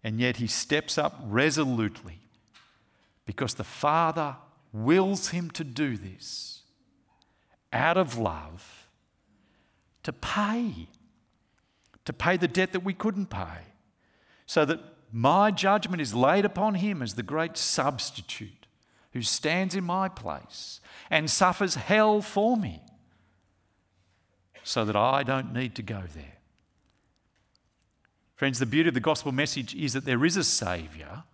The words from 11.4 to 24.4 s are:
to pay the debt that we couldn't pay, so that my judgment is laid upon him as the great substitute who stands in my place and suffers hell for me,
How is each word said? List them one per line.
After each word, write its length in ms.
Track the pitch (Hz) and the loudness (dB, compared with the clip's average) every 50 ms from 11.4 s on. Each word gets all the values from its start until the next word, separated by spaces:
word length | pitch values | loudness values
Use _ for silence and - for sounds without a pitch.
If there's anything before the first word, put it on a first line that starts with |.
| _ _ _ _ _ _ _ _ _ _ - _ _ | _ _ _ _ _ _ _ _ _ _ -20 _ _
to 60 | - 135 | -10 -8
pay 240 | - - 165 185 180 | -2 0 0 2 2
the 100 | 180 175 | 0 0
debt 240 | - 185 185 190 | 2 2 0 2
that 120 | - 185 180 | 0 -4 -4
we 100 | 196 185 | -4 -6
couldn't 320 | - - 220 202 190 196 | -2 -2 -2 -2 -2 -6
pay, 400 | - - 95 90 85 82 82 85 - _ _ _ _ _ _ _ _ _ _ _ _ _ _ _ | -4 -4 -6 -6 -6 -10 -14 -16 -20 _ _ _ _ _ _ _ _ _ _ _ _ _ _ _
so 180 | - - 160 151 | -2 2 2 4
that 160 | 135 165 160 - - - _ _ _ | 4 2 -4 -4 -16 -20 _ _ _
my 380 | 110 113 113 135 156 190 202 214 | -6 2 4 4 6 6 6 4
judgment 500 | 202 - 190 196 202 208 - - 185 170 | 4 2 2 2 2 2 2 -2 -4 -2
is 140 | 151 120 104 | -2 -2 2
laid 320 | 120 123 139 165 202 196 | 4 4 6 6 6 4
upon 300 | 202 - 180 196 220 202 | 2 0 0 0 0 0
him 260 | 180 180 214 202 156 | 0 0 0 -2 -2
as 140 | 127 110 - | -4 -6 -6
the 60 | 120 | -6
great 360 | 107 92 139 156 165 165 165 - | -6 -4 -2 -2 -2 -2 -2 -4
substitute 1080 | - - - - 135 139 143 123 - - - - - - - - - 95 - _ - _ _ _ _ _ _ _ _ _ | -2 0 0 2 2 0 0 -2 -6 -8 -8 -12 -12 -10 -10 -10 -10 -14 -16 _ -20 _ _ _ _ _ _ _ _ _
who 80 | _ 127 | _ -4
stands 540 | 117 - - - - 151 160 180 190 190 180 | -2 0 -2 0 0 0 0 2 0 0 -2
in 100 | 196 180 | -2 -2
my 240 | 175 175 190 190 190 | -2 -2 0 -2 -2
place 720 | 185 - 113 92 73 69 - - - - - - - - _ - - - - - | -4 -8 -8 -8 -8 -8 -12 -16 -18 -16 -14 -14 -16 -18 _ -20 -20 -20 -6 0
and 200 | - 156 156 151 | 0 2 2 2
suffers 440 | - - 196 185 170 - 208 185 - | 4 4 4 4 4 2 0 0 0
hell 480 | 143 - - 190 214 214 214 214 208 | -2 0 2 4 6 6 6 4 2
for 340 | 202 - - 196 208 233 254 | 0 -2 -2 0 2 2 2
me, 240 | 226 196 - - - - - - _ _ _ _ _ _ _ _ _ _ _ _ _ _ _ _ _ _ _ _ _ _ _ _ _ _ _ _ _ | 2 0 -2 -4 -8 -14 -20 -20 _ _ _ _ _ _ _ _ _ _ _ _ _ _ _ _ _ _ _ _ _ _ _ _ _ _ _ _ _